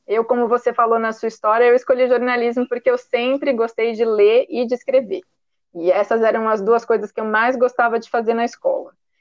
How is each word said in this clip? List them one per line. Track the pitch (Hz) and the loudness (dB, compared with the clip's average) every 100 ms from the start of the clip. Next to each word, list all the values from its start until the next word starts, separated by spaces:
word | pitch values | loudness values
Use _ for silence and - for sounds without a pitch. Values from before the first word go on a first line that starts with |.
| - | -6
Eu, | 214 | -2
como | 226 240 233 | 0 0 0
você | 240 240 | 0 -2
falou | 233 226 226 | 0 2 2
na | 226 | -2
sua | 220 226 | -6 -8
história, | 220 214 226 | -4 0 2
eu | 240 | 4
escolhi | 247 254 254 254 | 4 2 0 2
jornalismo | 240 247 247 240 240 247 | 0 0 -2 -2 -2 -4
porque | 247 - | -4 -2
eu | 247 | -2
sempre | - 233 247 277 285 | -2 -4 -2 -2 -2
gostei | 233 226 226 226 | -2 -2 -2 -4
de | 220 | -2
ler | 226 214 208 233 - | 0 4 4 4 0
e | 233 233 | -2 -4
de | |
escrever. | 247 - 262 208 190 - _ _ _ _ | -4 0 -2 0 -8 -12 _ _ _ _
E | 175 170 | -6 0
essas | 185 202 226 | 0 0 0
eram | 220 226 220 | 0 0 0
as | 220 | -2
duas | 196 233 | 2 0
coisas | 233 220 214 | 2 -2 -2
que | - | -8
eu | |
mais | 220 214 240 262 | -4 0 0 0
gostava | 247 247 233 226 | -2 0 -2 -2
de | - | -4
fazer | 233 226 | -4 -2
na | 226 | -2
escola. | 233 - - - - _ _ _ | -2 -4 -4 -4 -6 _ _ _